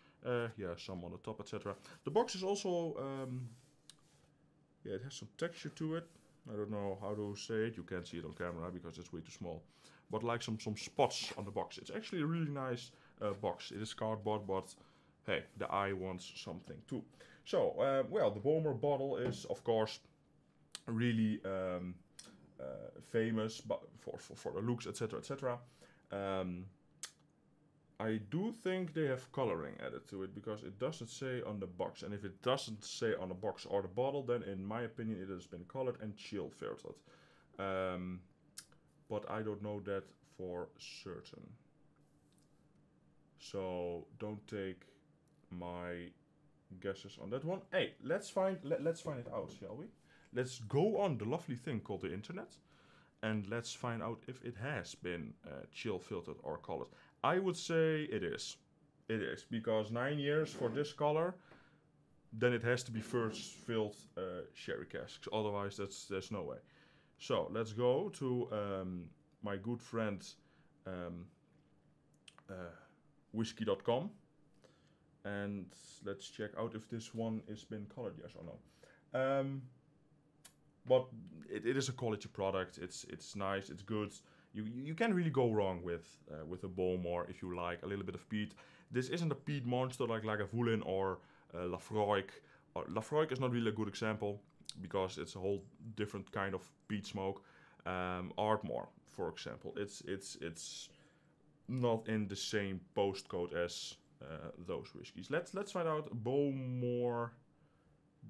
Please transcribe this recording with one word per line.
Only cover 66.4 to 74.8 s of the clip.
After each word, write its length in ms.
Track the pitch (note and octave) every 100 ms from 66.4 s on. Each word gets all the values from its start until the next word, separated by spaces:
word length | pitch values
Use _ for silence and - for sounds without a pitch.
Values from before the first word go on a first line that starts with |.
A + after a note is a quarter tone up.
way. 160 | D2+ - - - - - - -
So 320 | - G#2+ D#2
let's 220 | G#2+ A2
go 340 | G#2+ B2 C3+ G3+
to, 340 | - C3 B2 -
um, 560 | G#2+ G2+ F#2+ F#2 F2+ E2+ - - -
my 140 | G2+ G2
good 240 | G#2+ A#2+
friend, 440 | - A#2 G#2+ G2 - - - - - - F#2+
um, 380 | F2+ F2 F2 F2+ - _ - _ - _ _ _ _ - - -
uh, 220 | F#2 E2+ E2 - - - _ _
whiskey 320 | A2 A2+ - A2
dot 180 | G2
com, 280 | - A#2+ G3+ - - _ - - - -